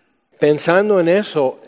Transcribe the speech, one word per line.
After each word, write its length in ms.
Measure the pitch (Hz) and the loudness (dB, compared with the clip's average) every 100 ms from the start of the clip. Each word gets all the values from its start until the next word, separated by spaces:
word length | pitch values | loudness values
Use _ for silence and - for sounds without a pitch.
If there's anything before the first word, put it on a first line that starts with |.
| _ _ _ _ | _ _ _ _
pensando 600 | 151 151 - 180 208 196 | 0 0 0 0 2 0
en 100 | 170 | 2
eso, 520 | 190 208 156 131 - | 0 -2 -4 -4 -6